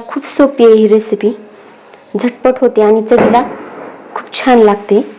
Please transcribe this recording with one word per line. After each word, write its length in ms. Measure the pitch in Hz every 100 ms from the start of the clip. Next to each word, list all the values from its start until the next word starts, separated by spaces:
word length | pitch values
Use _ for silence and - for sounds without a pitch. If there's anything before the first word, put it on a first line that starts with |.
| 226
खूप 180 | 285 -
सोपी 380 | - 277 - 233
आहे 80 |
ही 140 | 220 214
रेसिपी, 460 | 214 214 202 208 - - - - - - - _ 202
झटपट 440 | 240 240 254 254
होते 200 | 240 220
आणि 220 | 208 220
चवीला 380 | 214 240 214 233 277 - - - - - - -
खूप 180 | - -
छान 240 | - 240
लागते. 420 | 214 208 - 208 -